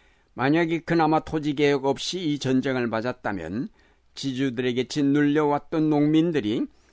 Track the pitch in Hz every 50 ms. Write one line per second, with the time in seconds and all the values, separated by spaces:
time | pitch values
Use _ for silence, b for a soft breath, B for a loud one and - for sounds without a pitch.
0 | b b b b b b _ 113 120 139 151 165 175 160 165 165 - - 170 170
1 | 160 156 156 156 151 - - 160 143 151 147 135 147 143 143 139 127 135 135 -
2 | - - - 185 190 151 147 139 - 131 131 131 127 139 131 127 120 117 107 113
3 | 110 127 123 - - 117 104 92 80 82 92 113 208 220 b b b b b b
4 | b _ _ - - 135 131 123 139 139 120 113 123 127 123 120 127 - - 151
5 | 143 139 139 147 147 147 143 151 156 147 143 143 - - - 165 156 156 151 147
6 | 147 151 156 156 160 175 160 143 - 104 110 156 302 b b b b b